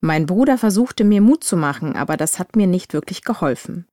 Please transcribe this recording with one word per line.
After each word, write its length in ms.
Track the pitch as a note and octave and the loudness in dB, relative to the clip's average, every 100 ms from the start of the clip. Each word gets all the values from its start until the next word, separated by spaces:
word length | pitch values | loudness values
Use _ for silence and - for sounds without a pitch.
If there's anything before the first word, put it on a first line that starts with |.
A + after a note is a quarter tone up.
Mein 260 | D#3+ D#3 D#3 | -2 0 0
Bruder 320 | F#3+ C4+ B3+ | 2 2 2
versuchte 460 | A3 G3 B3+ - | 0 0 0 0
mir 160 | G#3 G3+ | 2 6
Mut 240 | G#3+ D#4 | 6 4
zu 120 | - F3 | 0 -2
machen, 400 | D3 C#3+ D#3 - | -2 -4 -6 -6
aber 200 | D#3 D3+ | -4 -2
das 220 | D#3 - | -4 -4
hat 180 | F3+ G#3+ | -2 0
mir 100 | F#3+ | 2
nicht 260 | F3+ - | 0 -2
wirklich 300 | D3+ - - | -6 -6 -8
geholfen. 640 | - G#3+ D3 A#2+ - E3+ - | -8 -4 -2 -4 -8 -14 -14